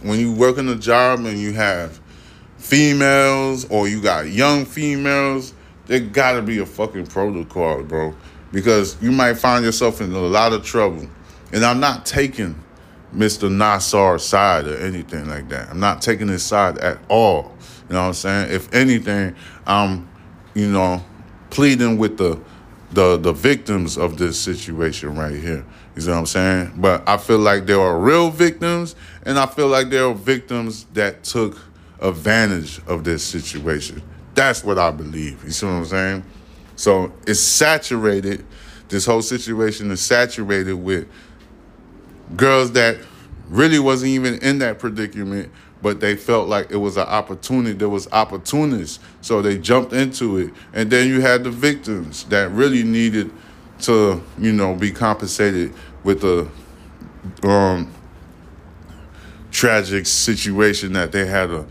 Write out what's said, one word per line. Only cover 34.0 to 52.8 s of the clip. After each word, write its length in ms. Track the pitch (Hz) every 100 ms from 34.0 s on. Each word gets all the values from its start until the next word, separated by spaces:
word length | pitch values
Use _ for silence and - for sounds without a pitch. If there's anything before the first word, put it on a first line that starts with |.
| - - - -
That's 260 | 135 -
what 140 | 101 95
I 140 | 85
believe. 520 | 76 76 78 76 71
You 60 | 80
see 160 | 78 101
what 60 |
I'm 120 | 87 82
saying? 380 | 95 95 95 98 - - - - -
So 340 | 107 95 90 - -
it's 140 | 104
saturated. 1040 | - - 151 156 - 120 107 101 98 101 - - - - -
This 180 | 101 104
whole 180 | 113
situation 680 | 113 123 113 110 110 107 104
is 80 | 92
saturated 760 | - 120 120 - 101 98 95 92
with 320 | 90 92 76 - - - - - - - - - - - - 85
girls 360 | 135 135 127
that 240 | 120 117 113 - - - - -
really 300 | 92 160 156
wasn't 320 | 135 131 131
even 240 | 131 127 117
in 240 | 135 139
that 180 | 123 104
predicament, 760 | 117 107 104 104 98 98 90 - - -
but 180 | 107 101
they 160 | 104 101
felt 320 | - 117 92
like 220 | 104 98
it 80 | 104
was 200 | 101 98
an 100 | -
opportunity. 640 | 107 104 95 - 127 120
There 160 | 98 104
was 180 | 101 -
opportunists, 880 | 110 107 95 - 143 151 117 78 - - -
so 200 | - 110
they 160 | 101 98
jumped 340 | 85 123 120
into 460 | 127 135 131 120 -
it. 160 | 85 - -
And 160 | 107 110
then 160 | 123 127
you 140 | 131
had 220 | 131 123
the 60 | 123
victims 720 | 117 143 139 113 101 78 73 -
that 260 | 101 95
really 320 | 104 135 127